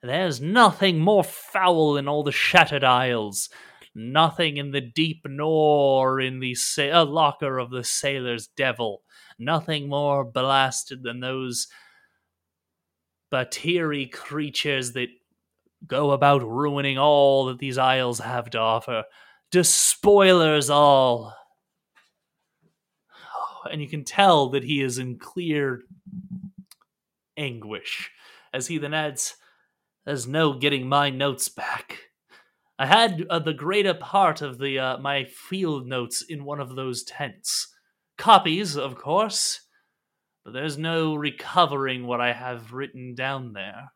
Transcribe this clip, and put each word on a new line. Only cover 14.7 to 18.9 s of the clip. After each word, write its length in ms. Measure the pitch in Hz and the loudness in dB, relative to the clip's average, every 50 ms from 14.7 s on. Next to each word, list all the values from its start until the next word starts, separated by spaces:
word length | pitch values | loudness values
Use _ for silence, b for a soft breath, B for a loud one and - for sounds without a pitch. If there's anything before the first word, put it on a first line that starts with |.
| 143 135 127 123 120 | -2 -2 -4 -6 -6
that 160 | 127 123 123 - _ _ _ _ _ _ _ _ _ _ _ _ _ - | -6 -8 -8 -8 _ _ _ _ _ _ _ _ _ _ _ _ _ -12
go 240 | - - 139 151 143 139 | -6 -2 0 2 2 2
about 300 | 139 143 143 143 139 120 | 4 6 6 6 4 2
ruining 560 | 110 113 123 147 147 143 143 139 139 135 131 | -2 -2 -2 -2 -2 -2 -2 -2 -2 0 4
all 480 | 139 151 151 143 143 139 139 135 135 | 4 6 6 8 6 6 6 4 2
that 120 | 127 127 123 | 0 -4 -6
these 200 | 139 139 127 131 | -6 -6 -2 2
isles 400 | 131 131 131 131 131 123 120 117 | 2 4 4 4 2 0 -2 -4
have 300 | - 120 127 123 117 117 | -6 -6 -6 -6 -6 -6
to 80 | - 117 | -4 -2
offer. 460 | 110 110 113 117 - - | 0 2 2 0 -2 -4